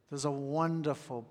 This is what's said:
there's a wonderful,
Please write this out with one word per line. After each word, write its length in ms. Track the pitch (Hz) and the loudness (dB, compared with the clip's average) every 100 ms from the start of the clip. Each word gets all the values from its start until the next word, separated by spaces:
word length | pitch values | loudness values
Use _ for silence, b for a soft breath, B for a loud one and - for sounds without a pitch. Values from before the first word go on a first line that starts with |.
| _ | _
there's 160 | 143 | -2
a 60 | 147 | 0
wonderful, 960 | 139 139 151 165 165 151 135 - 120 117 | 0 0 2 4 2 0 -2 -4 -8 -8